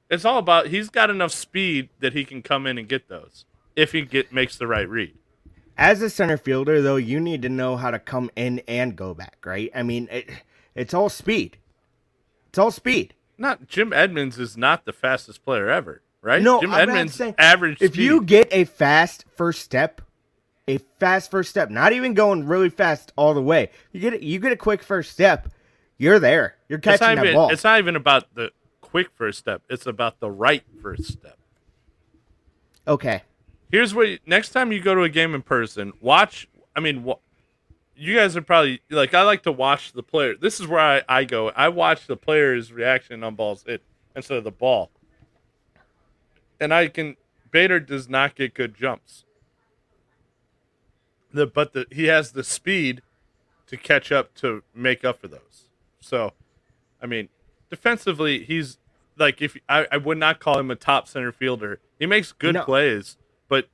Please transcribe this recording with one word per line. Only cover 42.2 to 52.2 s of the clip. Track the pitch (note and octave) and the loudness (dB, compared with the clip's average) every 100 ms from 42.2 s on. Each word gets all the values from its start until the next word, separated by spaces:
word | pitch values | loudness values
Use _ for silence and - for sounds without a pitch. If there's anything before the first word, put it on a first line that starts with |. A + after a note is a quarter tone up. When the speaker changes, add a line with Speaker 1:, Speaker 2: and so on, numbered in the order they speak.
| - D3+ C#3 B2 A2+ | -2 0 2 0 -6
Speaker 1:
reaction | A#2 A#2+ B2+ - A#2 | -4 -2 -2 -4 -12
on | A2+ | -10
balls | G#2+ G#2+ G2 - | -6 -6 -6 -10
hit | A2+ _ _ _ | -12 _ _ _
instead | C3 - B2+ | -16 -10 -8
of | |
the | G#2+ | -8
ball. | F#2 B2+ A2+ F2 _ _ _ _ _ _ _ _ _ _ _ _ _ _ _ _ - | -4 0 0 -2 _ _ _ _ _ _ _ _ _ _ _ _ _ _ _ _ -8
And | D3+ | -2
I | E3 E3 | 0 0
can, | - D#3 - _ _ _ | -4 -10 -12 _ _ _
Bader | E3 F#3 F3+ | 0 2 0
does | C#3 C#3 B2 | -4 -10 -4
not | C3 C#3 - | -2 -2 -2
get | C3 | -8
good | - A#2+ G#2 | -6 -8 -6
jumps. | C3 A#2 _ - _ _ _ _ _ _ _ _ _ _ _ _ _ _ _ _ _ _ _ _ _ | -6 -8 _ -20 _ _ _ _ _ _ _ _ _ _ _ _ _ _ _ _ _ _ _ _ _
The, | C#3+ C#3 | -4 -2
but | D3 D3+ | -2 -4
the, | C3+ B2 | -4 -10
he | C3+ | -4
has | D#3+ D#3+ | 0 0